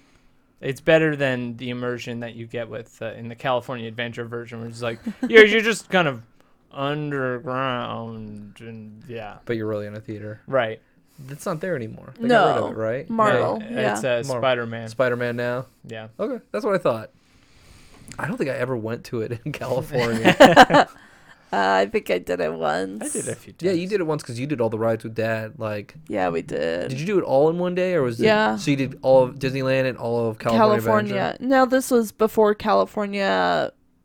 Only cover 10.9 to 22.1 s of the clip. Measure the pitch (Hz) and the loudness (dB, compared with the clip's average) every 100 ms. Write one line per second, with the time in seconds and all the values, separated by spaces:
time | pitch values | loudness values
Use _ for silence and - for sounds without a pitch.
10.9 | _ _ - 135 143 202 160 190 151 110 | _ _ -20 -18 -10 -8 -6 -4 -6 -6
11.9 | 120 - 127 233 233 180 - - - 110 | -12 -18 -6 2 6 6 4 0 -2 -2
12.9 | 127 - 226 214 - - 214 220 240 214 | -2 -4 2 4 4 2 -2 -4 -2 -2
13.9 | 208 135 120 139 123 131 123 117 113 113 | 0 0 0 0 0 2 2 -2 -6 -8
14.9 | 113 127 120 120 120 120 123 123 _ - | 0 2 2 -2 -2 -2 -4 -6 _ -14
15.9 | 110 110 - 220 240 - 202 220 190 151 | -14 -14 -6 -6 -6 -8 -4 0 0 0
16.9 | 113 104 - _ _ _ - - - - | -2 -6 -18 _ _ _ -20 -20 -20 -20
17.9 | - - - 127 254 151 127 127 123 107 | -20 -18 -8 -6 -2 -2 -2 -2 -4 -4
18.9 | 120 - 120 110 113 151 139 127 127 - | -8 -6 -6 -4 -6 -8 -8 -4 -4 -2
19.9 | 127 117 113 180 - 262 170 247 294 - | -2 0 2 2 8 8 10 8 8 2
20.9 | - - - - - _ 190 196 190 202 | -2 -20 -20 -20 -20 _ 0 2 2 2
21.9 | 220 - | -2 -2